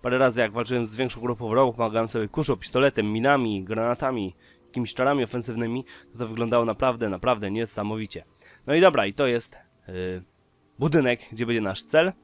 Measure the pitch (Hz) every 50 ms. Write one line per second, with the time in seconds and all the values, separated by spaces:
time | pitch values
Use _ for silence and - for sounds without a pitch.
0 | - 127 123 131 135 127 117 120 117 107 101 120 117 107 127 123 117 107 107 113
1 | 131 123 - 123 113 123 120 110 120 110 110 127 135 127 113 120 117 110 107 113
2 | 113 110 - 117 110 104 - - 156 143 131 95 - - - 127 135 139 - -
3 | 104 104 107 113 117 139 143 139 123 110 104 98 95 92 110 110 113 120 120 -
4 | 151 135 131 117 101 92 92 _ _ _ - _ _ _ - 127 120 113 - -
5 | 127 135 143 143 123 110 - 123 113 117 117 113 117 113 117 127 131 - - -
6 | - - - 117 123 110 113 113 113 113 120 120 117 113 107 - 127 131 120 117
7 | 117 104 95 87 104 120 123 107 104 98 98 110 117 110 - - 104 104 107 110
8 | 110 104 - - - _ _ _ _ - - _ _ - 143 165 180 185 151 127
9 | 101 101 101 - 143 127 120 117 - - - - _ _ _ _ _ - 92 92
10 | 92 92 92 92 90 _ _ _ _ _ _ _ _ _ _ - 131 156 143 160
11 | 135 123 120 120 - - 113 110 120 117 120 113 110 98 92 - - - - -
12 | 165 185 185 _